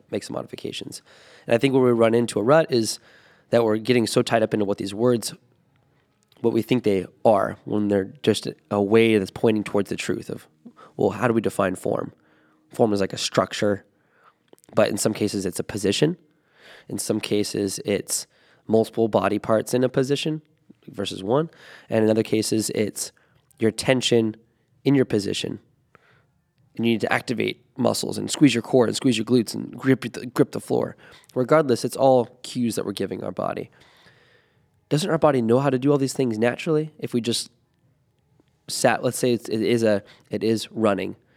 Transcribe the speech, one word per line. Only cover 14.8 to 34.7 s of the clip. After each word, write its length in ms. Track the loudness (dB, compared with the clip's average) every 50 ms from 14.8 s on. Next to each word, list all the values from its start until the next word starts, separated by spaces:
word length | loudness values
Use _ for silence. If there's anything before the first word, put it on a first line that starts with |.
| 0 0
in 80 | 0
some 180 | -2 -2 -2 -2
cases 320 | 0 -2 -2 -2 -4 -4
it's 140 | -4 -6 -6
a 40 | -10
position. 520 | -8 -8 -4 -2 -2 0 2 0 0 0 -4 _ _ _ _ _ _ _ _ -20 -20 -20 -20 _ -12
In 100 | -10 -8
some 220 | -6 -4 -4 -4
cases 600 | -4 -2 -2 -2 -2 -2 -4 -4 -4 -4 -6 -6 -4
it's 420 | -4 -4 -4 -4 -6 -8 -8 -8 _ _ _ _ _ _ _ _
multiple 420 | 0 0 2 0 0 0 -2 0 2
body 300 | 2 2 2 2 -2 -2
parts 360 | 0 0 0 0 0 0 0
in 100 | 0 0
a 40 | 0
position 540 | 0 -2 0 0 -2 -4 -2 -6 -6 -6 _ _ _ _ _ _ -20 _ _ -18
versus 340 | -10 -8 -8 -8 -8 -8
one. 280 | -2 0 0 0 0 -2 _ -20 -20 -20 -20 -20 -10 -2
And 140 | 0 2 2
in 60 | 4
other 120 | 2 2
cases 480 | 0 0 0 -2 0 0 0 -2 -2 -2 -2
it's 380 | -2 -4 -4 -4 -8 -10 -10 _ _ _ _ _ _ _ _ _ 0
your 120 | 0 0
tension 640 | 0 0 0 2 2 2 2 2 2 4 2 2 -4 -8 _ _ _ _ _ _ _ _ 0
in 100 | 2 4
your 100 | 2 2
position. 560 | 2 0 -2 -2 -2 -6 -6 -6 -8 -10 -10 _ _ _ _ _ _ _ _ _ _ _ _ _ _ _ _ _ _ _ _ _ _ -8
And 80 | -2 0
you 80 | 0
need 80 | 0 0
to 100 | 0 0
activate 520 | -2 -2 -2 -4 -4 -2 -2 -4 -4 _ _ _ -8 -2
muscles 400 | 0 0 0 0 -4 -6 -6 -6
and 120 | -6 -6
squeeze 240 | 2 4 4 4 4
your 80 | 2
core 240 | -2 2 2 4 4
and 80 | 4 0
squeeze 220 | 0 0 0 0
your 80 | 0 0
glutes 300 | 2 2 2 2 0 -6
and 240 | -10 -10 -10 -10 -4
grip 240 | 0 0 0 2 0 -10
the, 140 | -10 -10 -12
grip 240 | -8 0 0 0 0
the 100 | 0 -12
floor. 360 | -6 -2 -2 -2 -2 -4 -8 _ -20 -20 -20 -20 _ _ -4
Regardless, 500 | -4 0 4 4 2 4 2 0 -2 -2
it's 120 | -6 -2
all 300 | 2 4 4 6 4 2 0 -6 _
cues 320 | -16 -10 -6 -4 -2 -2 -2
that 100 | -4 -6
we're 80 | -6
giving 320 | -6 -6 -6 -6 -6 -8 -8
our 80 | -8
body. 380 | -6 -4 -6 -4 -4 -8 -10 -14 _ _ -20 _ _ _ _ -20 _ _ _ _ _ _ _ _ _ _ _ _